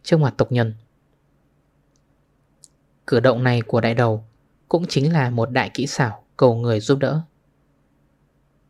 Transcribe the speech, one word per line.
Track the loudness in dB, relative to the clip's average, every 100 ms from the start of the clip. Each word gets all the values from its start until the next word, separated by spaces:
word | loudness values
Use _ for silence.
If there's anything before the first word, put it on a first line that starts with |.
trước | 0 2
mặt | 2 0
tộc | -2
nhân. | 0 -2 -4 _ _ _ _ _ _ _ _ _ _ _ _ _ _ _ _ _ _ -20 _ _ _ -2
Cử | 2
động | 2 2
này | 0 0
của | 0 -2
đại | 0
đầu | 0 0 0 -6 _ _ _ -4
cũng | -2 -2
chính | -2 0
là | 0 0
một | -2 -2
đại | -2 -4
kỹ | -4 -6
xảo | -2 -4 -4 _ 2
cầu | 2
người | 2 0 -2
giúp | 0 0
đỡ. | 0 -4 -6 _ _ _ _ _ _ _ _ _ _ _ _ _